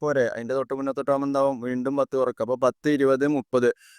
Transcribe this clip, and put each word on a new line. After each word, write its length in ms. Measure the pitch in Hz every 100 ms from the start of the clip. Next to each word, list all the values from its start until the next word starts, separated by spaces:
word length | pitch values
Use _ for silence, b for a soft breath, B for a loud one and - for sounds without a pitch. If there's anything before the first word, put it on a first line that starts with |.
പോരെ? 280 | 147 139 117
അതിന്റെ 260 | - 117
തൊട്ട് 200 | 135 127
മുന്നത്തെ 280 | 135 139 139
ടേം 220 | 135 139
എന്താവും? 360 | 139 139 139 127
വീണ്ടും 360 | 120 127 131 139
പത്ത് 200 | 135 131
കുറക്കുക. 260 | 123 -
അപ്പൊ 140 | 110 123
പത്ത്, 320 | 127 - 151
ഇരുപത്, 380 | 143 135 131 147
മുപ്പത്. 420 | 143 - 127 120 - B